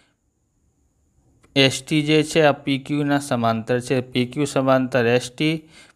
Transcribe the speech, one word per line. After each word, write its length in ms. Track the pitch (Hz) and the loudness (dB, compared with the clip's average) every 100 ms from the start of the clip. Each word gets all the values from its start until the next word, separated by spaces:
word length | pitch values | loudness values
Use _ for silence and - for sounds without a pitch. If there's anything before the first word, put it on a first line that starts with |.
| _ _ _ _ _ _ _ _ _ _ _ _ _ _ _ 139 | _ _ _ _ _ _ _ _ _ _ _ _ _ _ _ 2
એસ 260 | 135 - | 2 2
ટી 200 | - 156 | -2 -2
જે 200 | 147 156 | 2 2
છે 200 | 151 165 | 2 2
આ 100 | 151 | 2
પી 260 | 143 - 135 | 2 -2 -4
ક્યુના 400 | 131 147 143 143 | -2 -4 0 -2
સમાંતર 640 | 143 123 117 113 110 123 | -2 -2 0 -2 -2 -4
છે, 200 | 120 131 | 0 -2
પી 260 | 123 127 123 | -2 -4 -4
ક્યુ 180 | 147 | -2
સમાંતર 600 | 143 147 135 131 127 127 117 | -4 -2 2 2 2 0 2
એસ 240 | 123 - | 0 -2
ટી, 380 | - 156 160 - - - | -4 -4 -4 -8 -20 -20